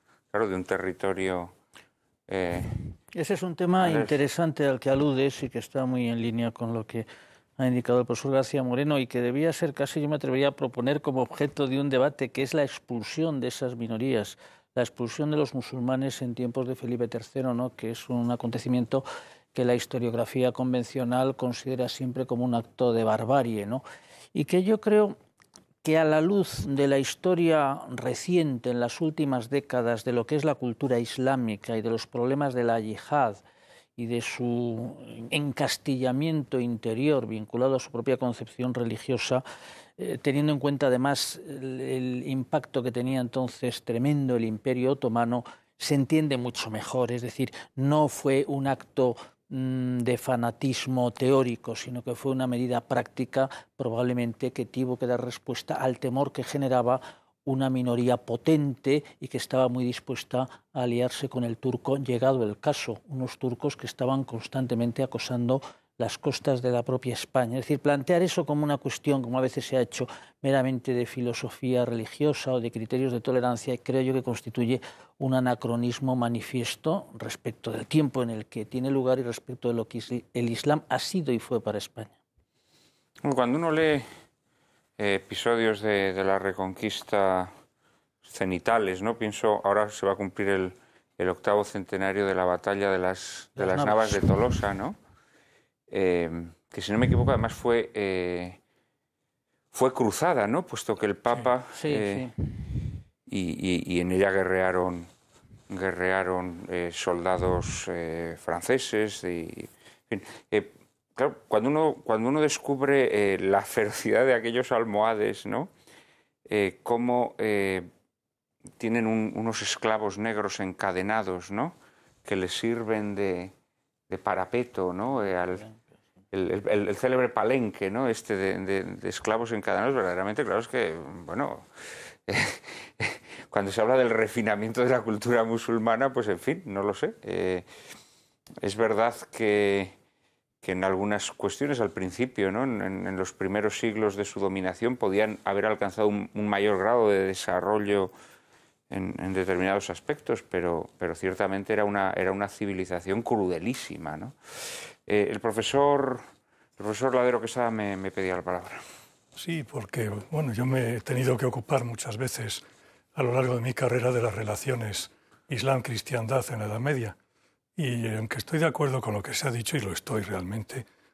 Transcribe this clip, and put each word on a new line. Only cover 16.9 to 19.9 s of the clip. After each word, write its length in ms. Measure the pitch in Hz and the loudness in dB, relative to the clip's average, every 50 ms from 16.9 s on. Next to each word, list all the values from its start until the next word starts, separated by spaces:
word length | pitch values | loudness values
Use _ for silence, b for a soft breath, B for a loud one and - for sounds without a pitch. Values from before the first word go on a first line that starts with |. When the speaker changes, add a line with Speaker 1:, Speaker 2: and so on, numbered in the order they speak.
| 123 117 120 113 | -2 -2 -2 -2
Speaker 2:
tercero, 460 | - 113 - - - 135 127 127 120 | -4 -6 -8 -6 -6 -2 -2 0 0
¿no? 200 | 120 127 123 - | 0 -2 -4 -6
Que 160 | - - 113 | -6 -6 -6
es 180 | 117 - - - | -6 -6 -6 -4
un 220 | 123 120 117 120 | -2 0 0 0
acontecimiento 760 | 120 117 - 117 - 127 - 127 123 123 120 - - 135 - B B B B B B B B B | 0 0 -2 -2 -4 -2 0 0 2 2 2 2 0 0 0 B B B B B B B B B
que 120 | - 131 127 | -2 0 2
la 100 | 123 123 | 4 4
historiografía 800 | 117 - - | 2 0 -2